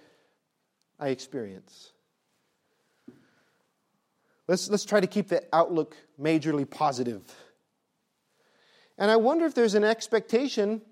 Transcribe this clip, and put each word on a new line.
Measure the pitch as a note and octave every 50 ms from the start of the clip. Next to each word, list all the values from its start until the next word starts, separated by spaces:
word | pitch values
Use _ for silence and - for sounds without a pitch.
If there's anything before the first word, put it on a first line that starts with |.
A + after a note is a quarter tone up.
| _ _ _ _ _ _ _ _ _ _ _ _ _ _ _ _ _ _ _ -
I | D3 C3+
experience. | B2+ B2+ - - D3 C3 A2 G2 F#2+ F#2+ - _ - - - - _ _ _ _ _ _ _ _ _ _ _ _ _ _ _ _ _ _ _ _ _ _ - - - _ _ _ _ _ _ _ _ _ _ _ _ _ _ _ _ _ _ _ _ _ _ _ _ _ - -
Let's, | F#3 F3+ F#3+ G3
let's | G#3 G3 -
try | - G#3 G#3
to | F#3
keep | F3+ - G3+ - -
the | E3+ - - -
outlook | D#3 E3 E3 - F3 D#3 D3+ - - - _ _ _ C#3
majorly | C#3+ D#3+ D#3+ D#3 C3+ D#3+ D#3 C#3+ C3+ -
positive. | - - D#3 C#3+ C3 B2 B2 A#2+ A2 F#2+ - - - - - _ _ _ _ _ _ _ _ _ _ _ _ _ _ _ _ _ _ _ _ _ _ _ _ _ _ _ _ _ _ -
And | G3 G#3+
I | A3
wonder | A3+ A3 C4 D#4+ E4 E4
if | D4+ -
there's | B3 A#3 G#3 G3+
an | G#3 G#3
expectation | G#3+ A3+ A3 - - A3+ G#3 - - A3+ A#3+ C#4+ B3 - A3 G3+ G#3 A3 A3 - _